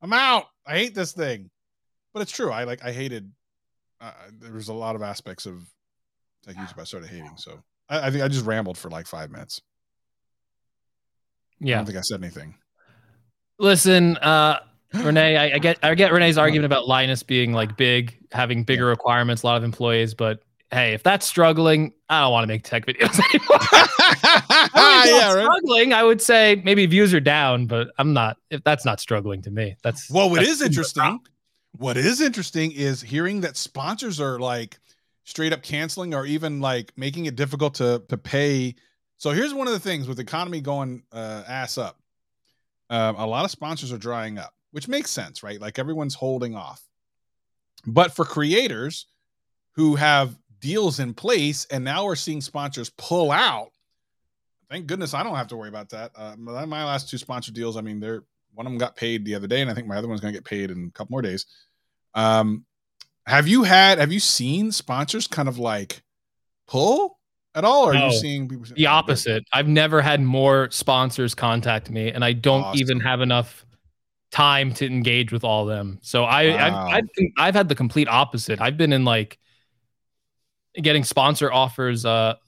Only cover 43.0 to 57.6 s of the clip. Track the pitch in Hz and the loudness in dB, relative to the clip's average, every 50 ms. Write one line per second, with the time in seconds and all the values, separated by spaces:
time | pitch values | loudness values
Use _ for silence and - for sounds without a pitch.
43 | 113 110 107 95 110 110 113 131 175 196 - - 151 151 160 143 143 127 123 110 | -2 -2 -2 -4 -6 -4 -4 -4 -4 -6 -8 -10 -10 -10 -10 -10 -10 -12 -12 -10
44 | 98 120 120 117 110 110 107 101 85 - _ _ _ _ - 147 139 - 262 285 | -10 -10 -8 -8 -10 -10 -12 -14 -16 -16 _ _ _ _ -16 -14 -10 -6 -6 -6
45 | - - - 147 98 85 - - - 101 104 101 104 107 - - 131 147 160 156 | -6 -6 -8 -10 -10 -12 -14 -16 -14 -14 -14 -12 -14 -10 -10 -8 -8 -6 -6 -6
46 | 147 139 135 - 131 131 131 127 123 120 113 101 85 67 - - _ _ _ _ | -6 -8 -8 -6 -6 -6 -4 -4 -6 -8 -10 -12 -14 -16 -18 -20 _ _ _ _
47 | _ _ _ _ _ _ _ _ _ _ _ _ _ _ _ - _ 117 113 160 | _ _ _ _ _ _ _ _ _ _ _ _ _ _ _ -16 _ -2 2 2
48 | 180 165 - - 165 - - 156 147 147 175 226 269 220 123 110 123 151 165 - | 2 2 0 -4 -4 -4 -2 -2 -2 0 2 0 0 0 -4 -6 -8 -8 -10 -12
49 | - _ _ _ _ _ _ _ _ _ _ _ _ _ _ 151 156 156 147 143 | -16 _ _ _ _ _ _ _ _ _ _ _ _ _ _ 0 2 2 2 2
50 | 151 151 147 143 139 123 110 - _ _ _ _ - 139 185 220 208 175 135 143 | 4 4 4 4 2 0 -4 -12 _ _ _ _ -8 -4 -2 -2 0 -2 -2 -4
51 | 135 120 113 - - 220 247 190 143 147 147 - - - 143 135 127 131 143 180 | -6 -8 -8 -6 -4 -2 0 0 0 -2 -4 -6 -8 -8 -8 -6 -6 -4 -4 -4
52 | 202 202 175 - - 165 156 151 139 - - 147 143 143 139 131 117 - - - | -4 -4 -6 -6 -6 -8 -8 -8 -10 -10 -10 -8 -8 -8 -10 -12 -14 -14 -16 -18
53 | - - 170 180 165 147 143 185 247 214 131 110 95 - _ _ _ _ _ _ | -8 -4 -2 0 2 2 2 2 2 2 0 -4 -8 -12 _ _ _ _ _ _
54 | _ _ _ _ _ _ _ _ _ _ _ _ _ _ 147 180 170 143 175 190 | _ _ _ _ _ _ _ _ _ _ _ _ _ _ -14 -12 -10 -8 -8 -8
55 | 170 139 151 139 - 233 170 135 123 101 120 113 107 107 104 107 104 - 117 107 | -6 -6 -6 -6 -6 -6 -6 -6 -8 -8 -10 -14 -14 -14 -14 -16 -16 -16 -14 -16
56 | 113 117 - 113 110 107 107 110 117 117 120 127 151 160 151 151 151 147 139 135 | -16 -16 -16 -18 -18 -18 -18 -18 -16 -14 -12 -12 -10 -10 -8 -8 -6 -4 -4 -6
57 | 139 - - 120 - - 127 123 120 - 107 117 | -6 -8 -12 -12 -12 -10 -10 -10 -12 -12 -10 -8